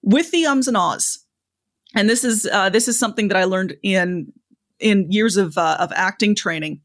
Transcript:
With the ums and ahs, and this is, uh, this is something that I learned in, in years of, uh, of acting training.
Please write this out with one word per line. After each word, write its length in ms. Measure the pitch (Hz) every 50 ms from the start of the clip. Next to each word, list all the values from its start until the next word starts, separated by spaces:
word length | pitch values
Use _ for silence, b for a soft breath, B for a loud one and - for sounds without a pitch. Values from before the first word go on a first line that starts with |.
With 300 | - 196 202 285 339 330
the 140 | - 339 330
ums 220 | 302 277 269 254
and 100 | 262 240
ahs, 420 | 202 175 165 123 - - - - - _ _ _ _ _ _ _ _ _ _ _ _ _ _ _
and 140 | 220 202 214
this 140 | 233 240 254
is, 220 | 247 226 214 - -
uh, 180 | - 202 190 190
this 180 | 185 220 233
is 120 | 247 233 -
something 280 | 247 220 226 - 214 202
that 80 | 202
I 80 | 190 185
learned 300 | 185 190 185 190 180 - -
in, 500 | - 196 190 190 180 180 180 175 156 - - _ _ _ _ _ _ _ _ _
in 320 | - 220 208 196 185 156
years 260 | 190 214 214 226 175
of, 200 | 202 196 170 147
uh, 200 | 185 170 156 - -
of 120 | 180 170 -
acting 400 | - 185 190 202 _ 226 208 208
training. 460 | - - 190 165 156 156 156 156 151